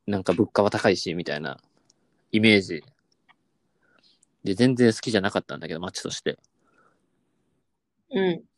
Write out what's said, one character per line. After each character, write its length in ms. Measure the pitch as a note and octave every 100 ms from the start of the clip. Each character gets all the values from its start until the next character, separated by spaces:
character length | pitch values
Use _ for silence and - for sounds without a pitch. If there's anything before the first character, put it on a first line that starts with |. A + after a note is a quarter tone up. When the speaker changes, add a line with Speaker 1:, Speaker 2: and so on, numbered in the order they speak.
| -
Speaker 1:
な 120 | G2
ん 60 |
か 80 | F#2+
物 140 | F2+ G2+
価 140 | -
は 80 | G2+
高 200 | A2+ G#2+
い 60 | F2+
し、 180 | F#2
み 100 | E2+
た 120 | D#2 D2
い 40 |
な 180 | D2+ - _ _ _ _ _ _ _
イ 80 | A2
メ 160 | A2 G#2
ー 20 |
ジ。 220 | F2+ D#2+ - _ _ _ _ _ _ _ _ _ _ _ _ _ _ _
で、 100 | G2
全 200 | G2 B2+ B2
然 160 | A#2
好 60 | -
き 120 | B2+
じ 80 | G#2+
ゃ 20 |
な 100 | G2
か 100 | G2
っ 20 |
た 120 | - C#2+
ん 40 |
だ 80 | D#2+
け 60 |
ど、 60 | E2
街 220 | F2 -
と 80 | -
し 100 | -
て。 180 | - - _ _ _ _ _ _ _ _ _ _ _ _ _ _ _ _ -
Speaker 2:
う 100 | A#3+
ん。 220 | F#3 E3 -